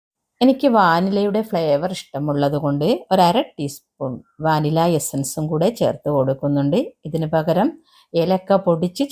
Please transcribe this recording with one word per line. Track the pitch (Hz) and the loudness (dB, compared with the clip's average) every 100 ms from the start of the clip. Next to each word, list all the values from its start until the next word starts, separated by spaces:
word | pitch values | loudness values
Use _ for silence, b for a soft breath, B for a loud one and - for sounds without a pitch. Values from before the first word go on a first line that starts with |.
| _ _ _ - | _ _ _ 0
എനിക്ക് | 254 269 285 226 | 2 4 2 4
വാനിലയുടെ | 180 165 190 196 202 214 214 | 4 2 0 0 0 -2 -2
ഫ്ലേവർ | 180 160 143 180 185 | -2 0 0 -2 -6
ഇഷ്ടമുള്ളത് | - 139 147 143 143 147 | -10 -6 -2 0 0 0
കൊണ്ട് | 147 143 160 311 - | -2 0 0 -2 0
ഒരു | 190 175 | 2 4
അര | 214 - - | 2 -2 -6
ടീസ്പൂൺ | 143 - _ - 135 123 _ - 156 | -8 -8 _ -10 -8 -8 _ -6 -2
വാനില | 151 151 156 170 160 | 0 0 0 2 0
എസൻസും | - 139 139 - 156 | -2 -6 -6 -6 -4
കൂടെ | 156 185 240 | 0 0 0
ചേർത്ത് | 135 - 147 143 | -2 -2 -2 0
കൊടുക്കുന്നുണ്ട്. | 131 135 143 143 139 170 - - 160 | 0 -2 -2 0 0 0 -2 -10 -10
ഇതിന് | 165 156 | -6 -2
പകരം | 160 156 165 262 - b b b 170 | -2 0 0 0 -4 b b b -2
ഏലക്ക | 165 185 190 196 185 | 0 0 2 0 2
പൊടിച്ച് | 165 175 - 277 | 0 -2 -2 0